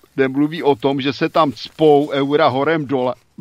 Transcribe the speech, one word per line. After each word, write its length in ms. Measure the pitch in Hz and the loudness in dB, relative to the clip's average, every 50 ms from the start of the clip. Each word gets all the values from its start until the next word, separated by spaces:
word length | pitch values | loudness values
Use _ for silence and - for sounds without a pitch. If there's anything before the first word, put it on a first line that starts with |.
| _ _ _ 139 | _ _ _ -2
nemluví 460 | 135 131 131 139 147 151 160 175 123 | -2 -2 0 -2 -2 -2 -2 -2 0
o 120 | 143 139 | 0 0
tom, 260 | 110 - 135 139 143 | 2 0 -2 -2 -2
že 120 | 127 143 131 | -4 -4 -4
se 160 | - 165 156 | -4 -4 -2
tam 220 | - 170 160 143 | 0 0 0 0
cpou 580 | - - - - - - 160 156 147 143 147 151 | -2 -8 -14 -18 -4 2 4 4 4 4 2 0
eura 360 | 135 139 139 139 147 147 160 135 | -2 -4 -2 0 2 2 2 2
horem 380 | 123 131 139 156 165 165 147 | 2 0 0 0 -2 -2 -2
dole, 300 | 117 139 131 123 127 120 - _ _ _ - | -4 -4 -2 -2 -4 -4 -8 _ _ _ -20